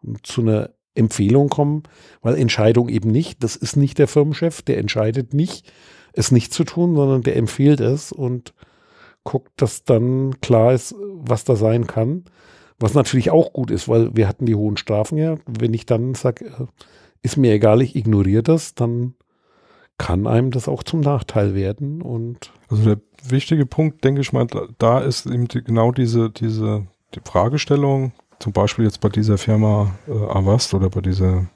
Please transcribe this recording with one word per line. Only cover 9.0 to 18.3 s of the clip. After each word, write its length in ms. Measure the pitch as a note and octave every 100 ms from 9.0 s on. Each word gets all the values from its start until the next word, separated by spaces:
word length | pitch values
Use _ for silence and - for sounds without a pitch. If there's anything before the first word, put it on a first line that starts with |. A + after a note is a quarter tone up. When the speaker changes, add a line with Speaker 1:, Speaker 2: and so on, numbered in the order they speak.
| - _
Speaker 1:
guckt, 260 | - C3 _ -
dass 260 | A#2+ -
dann 580 | - A#2 A#2+ C3 C3+ C3
klar 320 | - A#2 A2+
ist, 220 | B2+ - A3+ G3+
was 280 | F#3+ C3 A2+
da 140 | - A#2
sein 320 | A2 A#2 A2+
kann. 380 | - A2+ E3+ F3 _ _ - _ _
Was 160 | G#2+
natürlich 360 | C3 C3 C3 A2+
auch 220 | D#3+ E3
gut 200 | - A#2
ist, 160 | G2+ -
weil 260 | A#2 A2+
wir 140 | A2+ G2+
hatten 180 | - B2
die 80 |
hohen 220 | G#2+ G#2+ G#2+
Strafen 420 | - G#2 G#2+ D3+
ja. 180 | D#3 D#3 -
Wenn 280 | A2+ A#2+
ich 120 | A2+ -
dann 280 | A2+ B2
sag, 280 | C3 B2+ -
äh, 80 | A#3 - B2 _ - _ _ _
ist 140 | B2 -
mir 160 | B2+
egal, 300 | G#2+ A2 A2
ich 140 | C3 -
ignoriere 460 | A2 G#2 F#2+